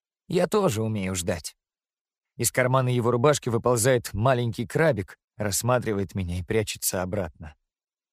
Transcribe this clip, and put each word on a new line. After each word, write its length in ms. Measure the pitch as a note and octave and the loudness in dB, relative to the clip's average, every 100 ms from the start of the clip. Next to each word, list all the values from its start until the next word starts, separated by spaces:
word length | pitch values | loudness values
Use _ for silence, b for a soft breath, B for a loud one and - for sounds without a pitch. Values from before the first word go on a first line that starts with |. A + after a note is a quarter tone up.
| _ _ - | _ _ -4
Я 180 | F3+ F3 | 0 2
тоже 360 | G#3+ F#3+ G#2+ | 2 2 0
умею 320 | A2 A2 F#2+ F#2 | -2 -2 -2 -4
ждать. 400 | F2 E2+ - - _ _ _ _ _ _ _ - | -4 -4 -8 -16 _ _ _ _ _ _ _ -6
Из 120 | A#2+ | -2
кармана 380 | - B2 C3 B2+ | 2 2 2 2
его 240 | B2 A2+ | 2 2
рубашки 380 | A#2+ C#3+ C#3+ - | 4 4 2 0
выползает 640 | A2+ A#2+ A#2+ C3 B2 - | 0 2 2 4 2 0
маленький 520 | G2+ B2 B2 A#2+ A2 A#2 | 0 2 2 0 -4 -4
крабик, 520 | - D#3+ G#2+ F2+ - _ - | 0 2 0 -4 -12 _ -8
рассматривает 800 | G#2 F#2 A#2 B2 A2+ G2+ G2 G2 | -4 -2 0 0 0 -2 -2 -4
меня 240 | F2 F2 | -4 -4
и 40 | |
прячется 580 | F2+ A2 G#2 - - G2 | -2 -2 -2 -4 -4 -2
обратно. 540 | F#2 G2+ E2 - D#2 - _ _ _ _ _ | -2 -4 -6 -8 -18 -18 _ _ _ _ _